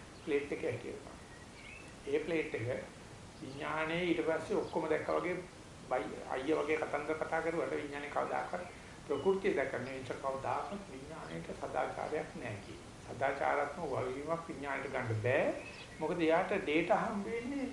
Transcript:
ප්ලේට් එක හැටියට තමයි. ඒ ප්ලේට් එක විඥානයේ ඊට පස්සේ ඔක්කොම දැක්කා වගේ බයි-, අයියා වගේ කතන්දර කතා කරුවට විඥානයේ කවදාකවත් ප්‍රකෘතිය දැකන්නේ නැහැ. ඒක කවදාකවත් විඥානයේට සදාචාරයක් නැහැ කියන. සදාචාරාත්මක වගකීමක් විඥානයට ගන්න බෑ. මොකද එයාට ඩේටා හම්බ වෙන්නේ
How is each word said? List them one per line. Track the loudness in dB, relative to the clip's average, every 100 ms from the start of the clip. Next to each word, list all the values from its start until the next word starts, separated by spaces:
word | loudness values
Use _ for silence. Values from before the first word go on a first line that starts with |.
| -14 -8
ප්ලේට් | 2 2 2
එක | 0
හැටියට | 0 -2 -4 -8
තමයි. | -10 -12 -14 -14 -14 -14 -14 -14 -14 -8 0
ඒ | 2
ප්ලේට් | 4 2 2 0
එක | 0 -2 -4 -12 -14 -14 -14 -10
විඥානයේ | -10 -6 -2 0 2 2
ඊට | 4 4
පස්සේ | 4 2 2 0
ඔක්කොම | 2 0 2
දැක්කා | 2 4 2
වගේ | 2 -2 -4 -12 -16 -10
බයි-, | 0 0 0 -4 -2
අයියා | -2 2 2
වගේ | 4 2
කතන්දර | 2 0 0 0
කතා | 2 2
කරුවට | 2 0 0
විඥානයේ | 0 -2 -4 -2
කවදාකවත් | 0 2 0 0 -4 -6 -10 -14 -10
ප්‍රකෘතිය | -2 2 6 6 4
දැකන්නේ | 4 2 0 -2
නැහැ. | -4 -4
ඒක | -2
කවදාකවත් | -2 0 0 0 -2 -6 -8
විඥානයේට | -10 -10 -10 -6 -8 -6 -6
සදාචාරයක් | -2 0 0 -2 -2 -2 -4
නැහැ | -6 -6 -6
කියන. | -8 -12 -12 -14
සදාචාරාත්මක | -8 0 0 2 2 2 2 -2 -2
වගකීමක් | 0 0 -2 -2 -2 -2
විඥානයට | -6 -4 -2 -2
ගන්න | -2 0 2
බෑ. | 4 6 4 2 -6 -12 -12 -4
මොකද | 0 4
එයාට | 6 6 6 2
ඩේටා | 4 4 6 6
හම්බ | 4 0 -2
වෙන්නේ | -2 -2 -2 -2